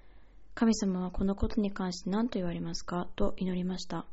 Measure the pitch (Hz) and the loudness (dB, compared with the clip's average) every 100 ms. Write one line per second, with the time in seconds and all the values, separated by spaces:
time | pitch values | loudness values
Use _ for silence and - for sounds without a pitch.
0 | - - - - - - 226 214 196 180 | -18 -20 -20 -18 -14 2 4 4 2 0
1 | 185 - 196 196 202 - 196 202 185 180 | -2 0 0 2 2 2 0 0 -4 -4
2 | 180 208 240 202 175 170 165 170 - 175 | -2 0 0 0 -2 -2 -4 -6 -4 -4
3 | - - 208 - 185 180 180 185 - 165 | -2 4 4 4 0 0 -2 -4 -4 -6
4 | - | -6